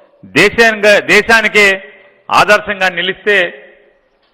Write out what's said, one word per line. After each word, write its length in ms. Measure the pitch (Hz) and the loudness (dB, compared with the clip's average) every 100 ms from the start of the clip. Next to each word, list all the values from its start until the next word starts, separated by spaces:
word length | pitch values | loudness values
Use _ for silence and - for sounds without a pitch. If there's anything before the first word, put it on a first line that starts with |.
| _ _ 98 | _ _ -6
దేశంగా, 680 | 127 202 226 226 214 208 196 | 0 0 2 0 2 2 2
దేశానికే 680 | 156 202 208 226 214 208 202 190 - - _ _ - | 2 0 2 0 0 0 0 0 -8 -20 _ _ -4
ఆదర్శంగా 580 | 127 180 208 - 196 190 | 0 2 0 -2 -6 -4
నిలిస్తే 460 | 175 185 185 214 202 175 - - _ _ _ _ _ _ | -4 -8 -6 -2 -2 -2 -8 -20 _ _ _ _ _ _